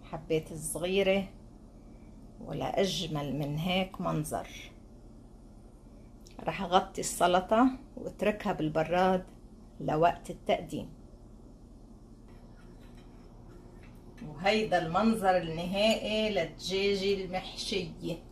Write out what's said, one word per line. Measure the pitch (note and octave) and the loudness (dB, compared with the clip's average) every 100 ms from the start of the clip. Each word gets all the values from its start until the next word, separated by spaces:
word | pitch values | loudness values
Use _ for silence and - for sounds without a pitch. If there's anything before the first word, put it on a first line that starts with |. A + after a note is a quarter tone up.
حبات | - D#3+ - D#3+ - | -14 -10 -2 -2 -2
صغيرة، | D#3+ - D#3 F3+ G3 F#3+ G3 F#3+ - - - - - - - - - - - | -10 -8 -6 -2 2 2 2 0 -10 -20 -20 -20 -20 -20 -20 -20 -20 -20 -16
ولا | - D3+ C3+ - | -10 -6 -4 0
أجمل | F#3+ D#3+ D#3 D3+ C#3+ C#3 | 0 -2 -4 -6 -4 -4
من | C#3+ D3+ | -4 -2
هيك | F3+ F#3 F#3 - | 0 0 -2 -4
منظر. | E3 D#3+ D3+ F#2+ - - - - - - - - - - - - - - - - - - - - | -4 -2 -2 -6 -8 -14 -18 -20 -20 -20 -20 -20 -20 -20 -20 -20 -20 -20 -20 -20 -20 -20 -20 -12
رح | - D#3+ | -8 0
أغطي | F3 F#3 F#3 - | 8 8 6 -4
السلطة | - - F3+ F#3 F#3 A3 C4 - - - | -4 2 4 4 4 6 6 4 -10 -12
واتركها | F#3 - G3 G#3 G#3 | -10 -2 0 0 -2
بالبراد | E3 D#3 D#3+ D#3+ F3+ F#3 F#3 - - - - - - | 0 0 0 2 4 4 4 0 -16 -20 -20 -20 -8
لوقت | - D3+ A#3 - - | -2 4 4 2 -8
التقديم. | E3 - F#3+ D#3 C3 - - - - - - - - - - - - - - - - - - - - - - - - - - - - - - - - - - D3+ | -8 -2 -2 -2 -8 -10 -14 -20 -20 -20 -20 -20 -20 -20 -20 -20 -20 -20 -20 -20 -20 -20 -20 -20 -20 -20 -20 -20 -20 -20 -20 -20 -20 -20 -20 -20 -20 -20 -14 -14
وهيدا | C#3+ G3 A3 - F3 D#3+ | -2 2 2 2 0 2
المنظر | F3+ A3+ F#3+ F#3+ F3+ | 2 2 4 4 2
النهائي | E3 D#3+ F3+ G3 A3 G#3+ G#3 G#3+ G#3+ | 2 -6 -4 2 2 2 0 0 0
للدجاجة | G3 D#3 D3 D#3 F#3+ G3+ G3 G3 F#3+ | 0 -2 -6 -4 0 2 2 0 0
المحشية. | F3+ F3+ - - - G3 E3 - E3 D#3+ - | -2 -6 -8 -8 -4 -4 -6 -8 -8 -8 -12